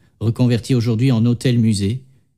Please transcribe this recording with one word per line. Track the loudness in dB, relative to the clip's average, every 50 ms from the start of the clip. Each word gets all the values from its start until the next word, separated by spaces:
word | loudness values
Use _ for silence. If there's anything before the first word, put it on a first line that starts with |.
| _ _ _ -6
reconverti | -4 -4 -2 0 0 0 0 -2 -2 0 0
aujourd'hui | 0 0 0 0 0 2 2
en | 2 2 2
hôtel-musée | 2 0 0 0 0 0 2 2 2 0 0 -2 -4 -4 -6 -10 _ _ _ _ _ _